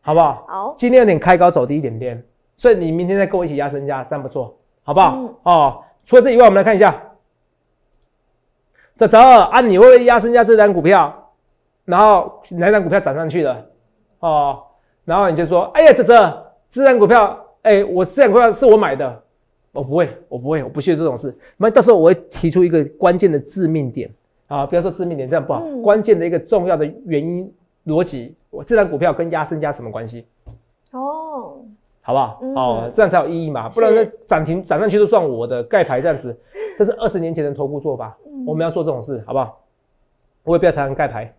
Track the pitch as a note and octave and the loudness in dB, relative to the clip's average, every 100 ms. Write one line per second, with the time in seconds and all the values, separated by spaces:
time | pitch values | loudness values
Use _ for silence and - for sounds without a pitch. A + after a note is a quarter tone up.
0 | - D#3+ D#3 C3 - F3+ G#3 D4+ B3 B3+ | -2 0 0 -2 -12 -12 -12 -6 2 4
1 | A3+ E3 F3 F3+ F3 E3 B2+ C#3+ C#3 A2+ | 4 0 2 4 4 2 -2 -4 -8 -10
2 | B2 A#2 - _ _ _ B3 G#3 E3+ E3 | -12 -14 -20 _ _ _ 0 0 -2 -6
3 | F3+ G3 F#3+ G3 E3+ C#3+ C#3+ C#3+ C#3 C3+ | -4 -4 -4 -4 -6 -6 -8 -8 -8 -10
4 | B2 D3+ C3 C#3+ A2+ _ _ _ - D3+ | -10 -12 -10 -10 -12 _ _ _ -6 2
5 | F3 C3 B2 - F3 F3 C#3+ - - _ | 2 0 -12 -8 0 2 2 -2 -20 _
6 | _ B3 B3+ A#3 A#3+ G3 G3 G3+ G3+ D3+ | _ 4 6 6 6 6 2 4 2 2
7 | - _ _ _ _ _ _ _ _ _ | -12 _ _ _ _ _ _ _ _ _
8 | _ _ _ _ _ _ _ _ _ _ | _ _ _ _ _ _ _ _ _ _
9 | A3 A3 C4 A#3+ F3+ A#3 A#3+ F#3 B3 B3 | 4 8 10 8 6 2 2 6 8 8
10 | A#3+ A#3+ A3 A#3+ A3+ A3 G#3 F3+ D#3 G3 | 6 2 2 0 4 4 4 2 2 2
11 | D3 - _ _ _ _ _ _ - F3+ | 2 -4 _ _ _ _ _ _ -4 2
12 | G#3+ G3 - - _ F3 E3+ G#3+ E3+ F#3+ | 4 4 0 -14 _ -4 0 0 0 -2
13 | F#3+ C3+ D#3+ D#3+ D3 A#2 G#2 _ _ _ | -2 -6 -6 -4 -4 -6 -12 _ _ _
14 | _ _ E3+ D3+ C#3+ C3+ - _ _ _ | _ _ -4 -2 -2 -6 -16 _ _ _
15 | - F3 G3 D#3 E3 F3 G3 D#4 D#4+ B3 | -4 -2 0 -2 -2 -2 -2 4 4 4
16 | G#3 A#3 F#3 - - _ _ - C#4 B3 | 4 4 4 -2 -20 _ _ 0 2 2
17 | G3+ A#3 G3+ - - _ A3 G3+ G3 F3+ | 4 4 2 -4 -20 _ 0 0 0 -4
18 | F#3 - B3+ G3+ A#3 G#3 C4 G#3+ F#3 C3+ | -4 2 4 4 2 2 4 4 2 -4
19 | C3+ A#2 _ _ _ _ _ C3+ C3+ D3+ | -8 -10 _ _ _ _ _ -12 -6 -2
20 | D#3+ - _ B2 B2+ D#3 B2+ D3+ D3 D#3+ | -4 -6 _ -14 -8 -8 -8 -8 -4 -2
21 | E3 B2 C#3 - _ _ G#3+ A3+ G#3 G#3 | -4 -6 -12 -16 _ _ 2 2 4 4
22 | E3 F3+ - - E3 F3+ F3 E3 D3 - | 4 2 -4 -6 -4 0 0 0 -4 -2
23 | F#3 F3+ F#3+ D3 C3 G3 E3+ D#3+ C3+ A2+ | -2 2 0 -2 -6 -6 -4 -4 -6 -10
24 | - _ _ _ _ C#3+ C#3 F3 F3 E3+ | -14 _ _ _ _ -8 -4 -4 -4 -8
25 | F4 D#3 C3 D#3+ C#3 - E4+ C4+ A3+ G#3+ | -10 -8 -6 -6 -4 -8 -8 -6 0 0
26 | G#3+ F#3+ E3+ E3+ - G#3 F3+ E3 D3+ E3+ | 2 -2 0 -6 -2 -4 -2 -4 -4 -8
27 | C4 D3+ D#3+ F3 F#3+ _ _ _ - D#3 | -6 -6 -6 -10 -12 _ _ _ -6 -4
28 | F3 C3+ A#2+ _ _ D3 C#3+ A3+ F#3+ D3 | -4 -8 -16 _ _ -18 -2 0 0 -2
29 | E3+ D#3 E3+ D#3+ D3+ D#3+ D3+ C#3+ A#2 A2 | -4 -4 -6 -6 -6 -8 -8 -10 -12 -12
30 | A2+ A#2 A2+ _ - A#2 _ _ _ B3+ | -14 -16 -20 _ -20 -20 _ _ _ -14
31 | C4+ D#4 D#4+ C#4+ G3+ C#3+ A3+ G#3 _ _ | -12 -12 -12 -14 -16 -20 -20 _ _ _
32 | - B2+ B2 - C4 C4+ B2+ A2+ A#2 B2 | -6 -4 -4 -8 -12 -6 -4 -4 -6 -2
33 | G3+ F3 D3+ E3+ D#3+ C3+ A2+ - A3+ A3+ | 0 0 -4 -6 -8 -10 -8 -2 0 2
34 | A3 - _ D#3+ D#3 E3+ F#3 D#3 G#3+ G3+ | 0 -6 _ -4 -2 -8 -4 -4 -2 0
35 | G#3 G#3+ D#3+ A#2 A#2+ B2 A#2 G#3 D#3+ B2+ | 0 0 -2 -6 -8 -8 -4 -2 -2 -2
36 | D#3+ C#3+ A#2+ A2+ _ G4 A4 F#4+ G#3 - | -4 -6 -8 -16 _ -14 -14 -4 -4 -2
37 | A3 F#3 E3 E3 D3 C#3 C#3 D3 D3+ B2+ | -6 -6 -8 -6 -8 -6 -10 -8 -8 -10
38 | A2 - - C#4+ B3 D#3 E3 D#3+ D3 C3 | -12 -18 -20 -14 -10 -6 -6 -6 -6 -8
39 | A2+ B2+ G#2+ B2+ A#2 - _ _ _ _ | -10 -12 -8 -8 -8 -12 _ _ _ _
40 | _ _ _ _ - E3+ F3+ D#3 C#3 C3+ | _ _ _ _ -4 -2 0 -2 -8 -6
41 | C#3+ A#2+ A#2 | -6 -8 -16